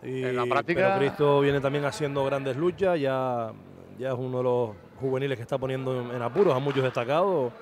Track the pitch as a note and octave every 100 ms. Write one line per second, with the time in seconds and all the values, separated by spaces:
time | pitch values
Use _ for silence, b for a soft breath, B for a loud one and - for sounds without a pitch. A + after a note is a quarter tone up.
0 | B2 C3 B2+ B2 B2 C3 D3 F3 F#3+ G3
1 | C#3 C#3 D3 C#3+ C#3+ C#3 C3+ C#3+ C#3+ -
2 | D3 C#3 C3+ C#3 C#3 B2+ F3 F3 F#3+ F3
3 | C3+ C3 C3 B2 A2+ G#2+ F#2 F#2 F#2 F#2+
4 | C3 B2+ B2+ B2+ B2+ B2 A#2 G2 - -
5 | C3+ C3 C#3 B2+ A#2 C#3 C3 C3 C3 B2+
6 | B2 B2 A#2 C#3 F#3+ C3 C#3+ C3+ C3 B2
7 | A#2 D3+ G3 E3+ B2 -